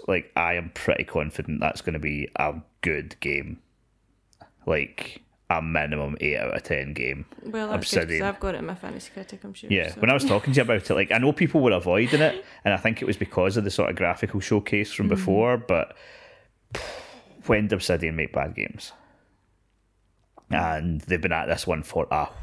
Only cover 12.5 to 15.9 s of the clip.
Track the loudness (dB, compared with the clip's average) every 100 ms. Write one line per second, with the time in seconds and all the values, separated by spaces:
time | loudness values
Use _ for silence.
12.5 | -2 0 2 2 0 -2 -2 -2 2 2
13.5 | 2 0 0 0 2 0 0 -2 -2 2
14.5 | 2 2 0 0 0 2 2 4 4 4
15.5 | 2 2 0 0